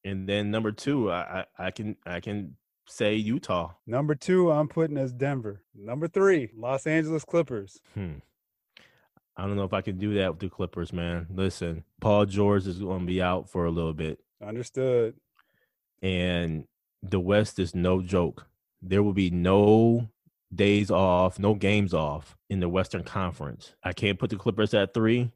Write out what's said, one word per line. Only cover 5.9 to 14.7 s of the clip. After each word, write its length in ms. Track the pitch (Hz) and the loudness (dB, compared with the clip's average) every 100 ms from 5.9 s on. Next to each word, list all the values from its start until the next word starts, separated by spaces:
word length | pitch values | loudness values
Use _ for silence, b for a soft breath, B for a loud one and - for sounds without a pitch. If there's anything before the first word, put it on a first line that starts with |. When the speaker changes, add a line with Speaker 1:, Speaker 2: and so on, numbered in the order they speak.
| 131 165 | -6 -4
Speaker 2:
three, 420 | 196 196 175 117 110 | 2 4 4 0 -8
Los 300 | 117 135 160 | -4 -4 0
Angeles 360 | 160 156 160 - | 0 0 -4 0
Clippers. 540 | 170 160 117 98 - _ | 0 0 -6 -8 -18 _
Speaker 1:
Hmm. 200 | 104 92 71 _ _ _ _ _ b b b b _ _ - | -10 -8 -10 _ _ _ _ _ b b b b _ _ -10
I 40 | |
don't 120 | 98 101 | -6 -4
know 80 | |
if 80 | 95 | -2
I 60 | 101 | -2
can 160 | 101 92 | -4 -4
do 180 | 104 101 | -2 0
that 160 | 92 | 0
with 80 | 82 | -2
the 80 | 92 | -10
Clippers, 420 | - 90 - 85 | -6 -8 -6 -6
man. 340 | 90 85 85 85 | -4 -4 -6 -6
Listen, 560 | 92 95 - 87 82 - _ | -4 -4 -2 -8 -8 -12 _
Paul 240 | 110 104 104 | 2 4 4
George 420 | 98 101 101 95 | 2 4 2 0
is 120 | 90 | -6
gonna 260 | 98 92 87 | -6 -4 -2
be 160 | 92 | 0
out 280 | 90 92 - | 0 -2 -4
for 140 | 92 85 | -2 -2
a 60 | |
little 220 | 85 82 | 0 -4
bit. 260 | 78 80 - _ _ 104 | -4 -6 -8 _ _ -12
Speaker 2:
Understood. 680 | 113 120 | -10 -8